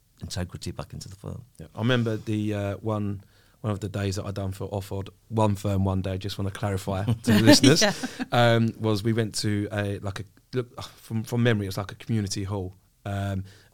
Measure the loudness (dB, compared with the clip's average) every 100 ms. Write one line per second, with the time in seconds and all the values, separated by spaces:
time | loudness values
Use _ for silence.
0 | _ _ -10 -6 -6 -8 -10 -10 -10 -12
1 | -14 -14 -12 -12 -14 -20 -16 -4 0 2
2 | 0 -2 -2 -2 -2 -2 -4 -4 -4 -4
3 | -4 -6 -10 _ _ _ -6 -4 -4 -4
4 | -4 -4 -6 -6 -6 -6 -6 -6 -6 -8
5 | -8 -14 -4 2 2 2 0 0 2 0
6 | -2 -4 -6 -6 -6 -4 -4 -4 -4 -2
7 | -2 -2 4 6 8 10 10 8 6 2
8 | -6 -8 -2 4 6 6 4 0 0 0
9 | 2 0 0 -2 -2 0 -2 -2 -4 -4
10 | -6 -8 -12 _ _ -6 -6 -10 -16 -16
11 | -8 -6 -2 2 4 4 0 -4 -8 -10
12 | -4 -2 -2 -4 -4 -4 -6 -10 _ _
13 | -8 -4 -4 -4 -6 -14 _